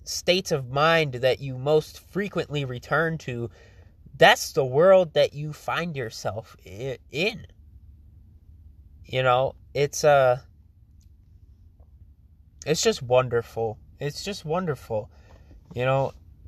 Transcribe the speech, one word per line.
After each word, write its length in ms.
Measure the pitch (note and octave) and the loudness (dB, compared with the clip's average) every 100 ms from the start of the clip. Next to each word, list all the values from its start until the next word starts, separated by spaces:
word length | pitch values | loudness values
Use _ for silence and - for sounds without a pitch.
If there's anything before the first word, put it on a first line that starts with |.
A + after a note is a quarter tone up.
states 460 | - - - F3+ - | -12 -4 0 0 0
of 200 | D3+ B2 | -4 -2
mind 420 | C#3 D#3 E3 D3+ | 0 4 4 0
that 280 | A#2+ C3 A#2 | 0 0 0
you 180 | C3+ B2+ | -4 -6
most 400 | C#3 D#3 - - - | 2 2 0 -10 -10
frequently 540 | F3+ G3+ F3 - C#3+ | -8 -6 -6 -6 -6
return 540 | C3+ B2 - D3 E3 D#3+ | -6 -8 -2 0 0 -4
to, 320 | - A#2+ A#2 - - - - - - - | -8 -8 -10 -12 -20 -20 -20 -20 -20 4
that's 360 | F3+ B3 - | 6 6 0
the 120 | D#3+ | -2
world 480 | C3 C3+ F#3 F#3+ E3 | 0 4 6 6 4
that 220 | D3 C#3 | 2 0
you 180 | C#3+ D3+ | -2 -12
find 420 | D3 - C3+ F3 | -10 -8 -6 -6
yourself 640 | C#3 A2+ - A2+ G2+ - - | -8 -10 -8 -8 -10 -14 -20
i-, 320 | - F#2+ C3+ - _ | -18 -12 -10 -10 _
in. 360 | A#2 G3+ G3 - - - - - - - - - - - - - - - - | -6 -6 -6 -16 -20 -20 -20 -20 -20 -20 -20 -20 -20 -20 -20 -20 -20 -20 -20
You 180 | - B2+ | -8 -2
know, 340 | C3 B2 C3+ - - | 2 2 0 -6 -10
it's, 300 | C3+ C#3+ - | -2 -2 2
uh, 340 | D3+ C#3+ B2+ B2 - - _ _ - - - - - - - - - _ - - - - _ _ - - | 4 6 4 2 -4 -20 _ _ -20 -20 -20 -20 -20 -20 -20 -20 -20 _ -20 -20 -20 -20 _ _ -20 -14
it's 180 | C3+ D#3+ | -4 0
just 200 | A3+ G#3+ | 0 -2
wonderful. 760 | B2 B2+ B2+ A#2 - A2+ A2+ G#2 - - | 2 2 4 -2 -4 -6 -8 -8 -16 -10
It's 240 | C#3+ - | -10 -8
just 220 | G3 G3+ D3+ | -10 -10 -4
wonderful. 640 | E3+ F3+ C3 - A2 - - - - - - - | -4 -2 -6 -6 -6 -6 -16 -20 -20 -20 -20 -12
You 100 | A#2+ | -4
know, 280 | B2+ C3+ C3+ - - - | 0 0 -2 -6 -20 -20